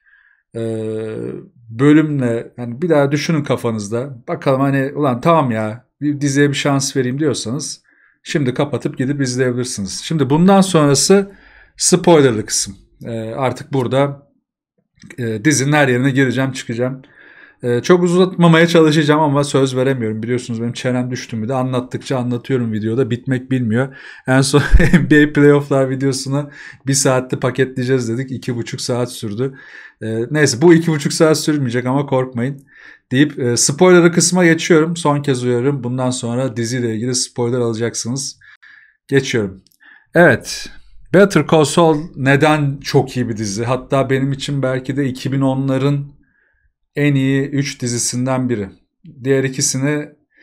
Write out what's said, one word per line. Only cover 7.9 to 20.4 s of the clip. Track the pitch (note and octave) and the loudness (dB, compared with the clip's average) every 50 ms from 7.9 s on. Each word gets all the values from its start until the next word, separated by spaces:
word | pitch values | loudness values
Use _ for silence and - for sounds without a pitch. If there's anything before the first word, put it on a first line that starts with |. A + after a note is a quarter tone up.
| _ _ _ _ _ _ _ | _ _ _ _ _ _ _
şimdi | - - E3 C#3+ B2+ B2 | -6 -4 -2 -2 -2 -2
kapatıp | - C#3+ C#3+ C3 A#2 - D#3+ - | -2 -4 -4 -4 -6 -6 -6 -4
gidip | - C3 C3 D3 C#3 | -4 -4 -4 -2 -4
izleyebilirsiniz. | C3+ B2 B2 B2 C3 B2+ A#2+ B2+ A#2+ B2 - G2+ G2 F#2+ - - - | -4 -4 -2 -2 -2 -2 0 -4 -6 -6 -6 -8 -8 -8 -8 -10 -8
Şimdi | - E3 D#3 C#3 B2 | -4 -2 -2 0 2
bundan | C#3+ D#3 F3 G3 G3 G3 | 2 4 6 6 6 6
sonrası | F#3+ F#3+ - D#3+ D3 C#3+ C#3 C3+ - - F#3+ G3+ G3 G3 - _ _ - _ - - _ _ | 4 4 2 2 4 4 2 2 4 4 4 4 4 -2 -12 _ _ -20 _ -20 -20 _ _
spoilerlı | - - - F3+ E3+ F3 F#3 E3+ D3+ C#3 C3 A2 G#2+ G#2 | -4 2 2 2 4 6 6 6 6 6 4 2 0 -4
kısım. | - - - - G2+ F#2+ - _ _ _ _ A2 | -4 -6 -6 -6 -6 -10 -18 _ _ _ _ -12
E, | A2+ A#2 A2+ | -10 -10 -8
artık | A2 A2 A#2 C#3 C3+ B2 A#2 - - - C#3 | -8 -8 -6 -4 -4 -4 -4 -6 -10 -4 -4
burada, | C3+ B2 A2+ B2 C3+ C#3+ C#3+ C#3 - _ _ _ _ _ _ _ _ _ _ _ _ _ _ _ _ - - - | -2 -2 0 0 0 0 0 -4 -10 _ _ _ _ _ _ _ _ _ _ _ _ _ _ _ _ -20 -20 -12
e, | - A#2+ A2+ A2 G#2+ G2+ | -8 -6 -6 -6 0 0
dizinin | D3+ C#3+ - C#3 C#3+ D3+ | 0 0 2 0 0 2
her | D3 C#3+ | 2 2
yerine | B2+ B2 B2 C3 C#3 | 2 2 2 2 0
gireceğim, | B2 C#3 C3+ B2+ A2+ B2+ C3+ C3 | 2 2 0 0 0 -2 -2 -4
çıkacağım. | B2+ - - - A#2 A2+ B2 B2+ C#3 - - _ _ _ - - - - - _ _ _ - | -4 -8 -10 -8 -4 -4 -4 -4 -4 -10 -16 _ _ _ -20 -20 -20 -20 -20 _ _ _ -4
Ee, | B2 A#2+ A#2+ | -2 -2 -2
çok | A#2+ - F3+ F3+ F3 | 2 2 2 4 4
uzatmamaya | F3+ E3+ F3+ F#3+ F3+ - - E3+ E3+ E3 D#3+ E3+ | 2 2 2 2 2 2 4 4 6 6 6 4
çalışacağım | E3 E3+ E3 D#3+ D#3 D3 E3 D3+ C#3+ D3+ D3+ | 6 6 6 6 6 4 2 2 2 2 2
ama | D#3+ D3 C#3 C#3+ C#3+ | 2 2 2 0 0
söz | C#3+ - C3+ C3+ C3 B2+ | 0 2 0 0 2 0
veremiyorum. | B2+ B2+ C#3 C3+ A#2+ A2+ G#2+ A2 A2 G#2+ | -2 0 0 -2 -2 -4 -4 -4 -6 -4
Biliyorsunuz | A#2 B2 A#2+ | -4 -4 -4